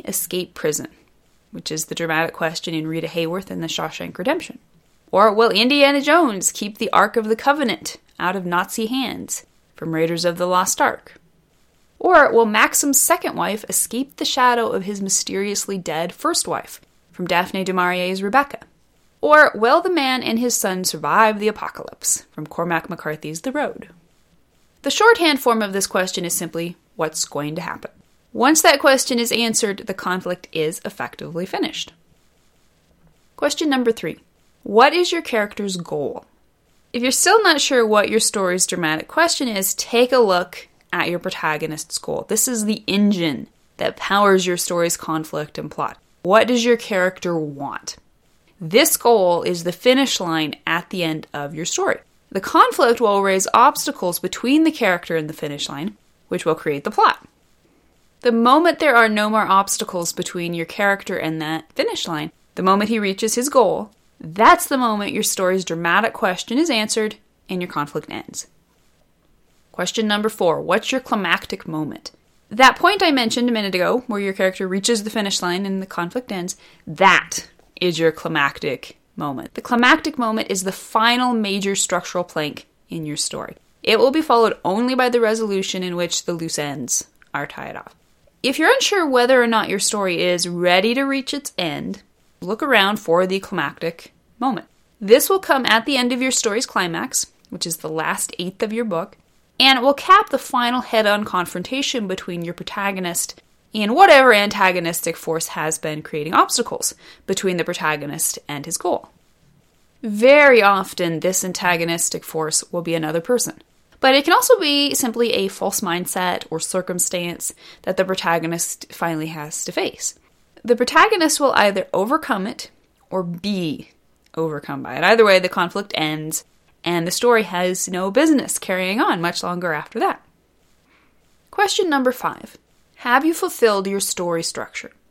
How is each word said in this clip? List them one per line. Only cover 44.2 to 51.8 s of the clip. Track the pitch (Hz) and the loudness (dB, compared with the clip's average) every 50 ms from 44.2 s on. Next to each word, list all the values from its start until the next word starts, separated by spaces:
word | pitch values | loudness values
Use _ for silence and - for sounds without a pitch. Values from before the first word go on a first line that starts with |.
| 208 202 190 185 175 | 4 6 4 4 2
your | 180 180 175 | 0 -2 -4
story's | - - 180 175 170 170 - - | -4 -2 -2 0 0 0 -2 -4
conflict | - - 160 160 156 - - 151 151 151 - | -6 -6 -6 -6 -6 -6 -8 -8 -8 -8 -10
and | - - 151 | -12 -12 -10
plot. | - - 139 - - - _ _ _ _ | -8 -8 -8 -8 -8 -12 _ _ _ _
What | - 175 196 220 - 220 | 0 4 4 6 6 4
does | 254 240 226 | 2 2 4
your | 247 233 | 2 2
character | 226 - - 214 185 180 185 185 - - 175 170 165 | 2 0 -2 0 0 0 0 -2 -4 -4 -4 -2 -4
want? | 156 147 139 139 143 127 - - - - - - _ _ _ _ _ _ _ _ _ _ _ _ | -4 -6 -8 -10 -10 -10 -10 -10 -12 -14 -16 -16 _ _ _ _ _ _ _ _ _ _ _ _
This | 175 156 175 247 - - - | -4 2 4 4 4 4 2
goal | - - 233 233 208 185 175 175 165 - | 2 4 4 4 6 4 4 2 0 0
is | - 180 170 165 | -2 -4 -2 -4
the | 180 | -6
finish | 175 - - 247 262 269 277 - - - | -6 0 2 4 4 4 2 0 -2 -4
line | 190 170 160 160 156 147 - - _ | -4 -2 -2 -2 -2 -4 -6 -6 _
at | 165 165 175 170 - | -4 -4 -4 -4 -6
the | - 185 170 | -6 -4 -4
end | 160 156 156 - - | -4 -4 -6 -8 -10
of | - 147 143 143 165 | -10 -10 -10 -8 -8
your | 151 170 | -8 -6
story. | - - - | -6 -4 -2